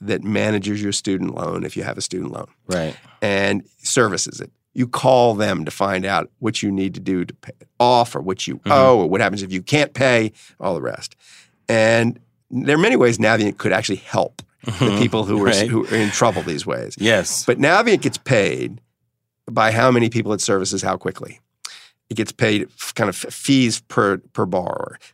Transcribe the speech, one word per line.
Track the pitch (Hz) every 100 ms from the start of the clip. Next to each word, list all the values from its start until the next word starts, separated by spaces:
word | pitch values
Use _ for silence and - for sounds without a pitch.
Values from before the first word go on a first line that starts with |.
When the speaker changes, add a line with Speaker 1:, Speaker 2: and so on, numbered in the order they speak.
Speaker 1:
that | 98 92
manages | 101 104 104 104 98 104
your | 101
student | - - 95 90
loan | - 85 87
if | 87 -
you |
have | - -
a |
student | - 92 76
loan. | - - _ -
Speaker 2:
Right. | 90 78 - - -
Speaker 1:
And | 104 98 98 104 - _
services | - 135 113 85 - -
it. | - _ _
You | - 123
call | - 131 127 120
them | 104 104 87 78
to |
find | - 98 92 95
out | 90 80 -
what | 113 -
you | 104
need | 98 95 87
to |
do | 92 92 87
to |
pay | - - -
it | _ -
off | 123 123 120 -
or |
what | - - -
you | -
Speaker 2:
Mm-hmm. | -
Speaker 1:
owe | 139 131 120
or | 82
what | 95
happens | 101 101
if | -
you | 92
can't | - 147 143
pay, | - 131 117 110 - - -
all | 95 82
the |
rest. | 62 - - _ _ - _ _ -
And | 113 110 117 117 117 _ _ -
there | 123 135 156
are |
many | 214 190
ways | 123 113
Navient | 110 113 104 -
could | 107
actually | 90 - 92
help | - 104 - - - _ 120
the |
Speaker 2:
Mm-hmm. | 98 120 101
Speaker 1:
people | 120 110
who | 101 107
are, | 98
Speaker 2:
Right. | 101 113
Speaker 1:
who | 113 -
are | 110
in | 104
trouble | - 117 90
these | 82 73 78
ways. | 62 53 -
Speaker 2:
Yes. | 110 104 85 - -
Speaker 1:
But | 147
Navient | 143 190 226 175
gets | 139 -
paid | - 117 95 64 62 113 _ _ _ _ _ _ -
by | 113 110
how | 110 127
many | 120 113
people | 117 107
it | 104
services, | - 98 95 98
how | 95 92
quickly. | 92 - - - _ _ - - - _ -
It | 110
gets | 104
paid | - 113 107
f-, | - - -
kind | - 104
of | - -
f-, |
fees | - - 135 120 107
per, | - - 104 92 _
per | - 90
borrower. | 92 87 - - - -